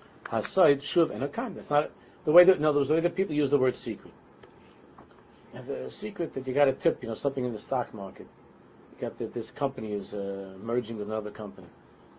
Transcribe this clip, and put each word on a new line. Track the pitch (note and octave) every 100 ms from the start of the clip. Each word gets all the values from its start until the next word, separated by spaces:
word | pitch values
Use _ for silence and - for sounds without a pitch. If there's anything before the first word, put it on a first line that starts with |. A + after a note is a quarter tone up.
| - - -
hasoid | A2+ - - E3 C#3
shuv | - F3 D#3+
eno | G#2+ C#3+
kaim. | - B3 C3+
That's | -
not | D3 D#3 - - - -
the |
way | E3
that, | F3 C#3+
no, | D3+
the | C#3+ C3+
way | D#3+
that | E3+ E3+
people | F#3+ D3
use | C#3
the | C#3+
word | B2+ B2
secret. | B2 G2+ - - - - - - - - - - - - - - -
You | -
have | B2+
a | C3 C3
secret | - G#3+ G3 E3
that | C3+ B2+
you |
got | C3 C#3
a |
tip, | C3+ E3+ -
you | A2+
know, | A2
something | C#3 C3+ B2
in |
the | A2
stock | - C3 A#2
market. | A2 G2 F#2 F#2+ - - - - - -
You | - A#2+
got | -
that | A2+
this | A#2+ A2
company | - C#3 - A2
is, | G#2 F#2+
uh, | G#2 G2 G2 G2 F#2+
merging | A2+ B2 A2+ A2+
with | G#2
another | A2 G#2
company. | G2+ G#2 G2+ F2+ - - - -